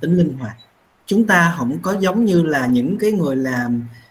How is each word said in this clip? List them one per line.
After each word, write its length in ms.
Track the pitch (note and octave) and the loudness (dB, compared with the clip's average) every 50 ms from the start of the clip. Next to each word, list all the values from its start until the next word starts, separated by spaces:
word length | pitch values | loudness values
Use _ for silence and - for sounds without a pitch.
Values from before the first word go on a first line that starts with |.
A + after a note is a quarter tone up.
tính 160 | - D#3+ F3 | -2 0 2
linh 160 | F3+ E3+ C#3+ | 2 2 0
hoạt. 240 | C3 C3 B2+ A2 - - - _ _ _ _ _ _ _ _ | -2 -6 -10 -12 -12 -16 -20 _ _ _ _ _ _ _ _
Chúng 200 | - G3 G#3+ A3+ | -2 0 0 2
ta 280 | G#3 F#3+ F3 E3+ E3+ - - | 4 4 2 2 2 0 -2
không 200 | B2+ A#2+ D3 E3+ | -4 -4 -4 -4
có 140 | F3+ F#3 G3 G3+ | -4 -4 -2 0
giống 240 | F#3+ F#3 F#3 A3+ A#3+ | 0 0 0 2 2
như 180 | G#3 F3 E3+ | 4 4 2
là 240 | E3 D#3+ D3+ C#3 B2+ | 2 2 0 0 0
những 300 | B2 B2+ B2 A#2+ D#3 G3+ G3+ | 2 2 2 0 0 -2 0
cái 140 | G#3 G#3+ | 0 0
người 240 | G#3+ G3 D#3+ C#3 C3 | 0 0 0 0 -2
làm, 460 | C3 C3 C3 B2+ B2 B2 A#2+ A#2+ A#2+ A#2+ A#2 - - - _ | -2 -2 -2 -2 -2 -2 -2 -2 -4 -4 -8 -16 -20 -20 _